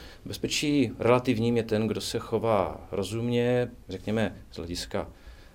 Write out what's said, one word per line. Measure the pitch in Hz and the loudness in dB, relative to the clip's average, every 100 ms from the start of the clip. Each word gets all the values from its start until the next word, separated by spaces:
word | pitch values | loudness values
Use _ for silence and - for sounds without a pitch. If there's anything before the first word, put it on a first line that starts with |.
| - - | -8 -14
V | - | -12
bezpečí | - - - 151 143 120 - | -6 -4 -2 2 4 2 2
relativním | 110 123 127 110 117 120 | 4 4 4 2 4 2
je | |
ten, | 110 107 110 | 2 2 2
kdo | 98 | 0
se | - 113 | -2 -4
chová | - 107 113 104 82 76 - | -2 0 2 4 2 -2 -6
rozumně, | 92 95 113 120 120 120 123 120 - - | -4 -2 -2 0 2 2 2 0 -6 -10
řekněme | 92 - 110 101 - - | -8 -2 0 0 -4 -14
z | - | -10
hlediska | 82 87 - 101 - - - - - | -8 -8 -6 -6 -6 -10 -20 -20 -20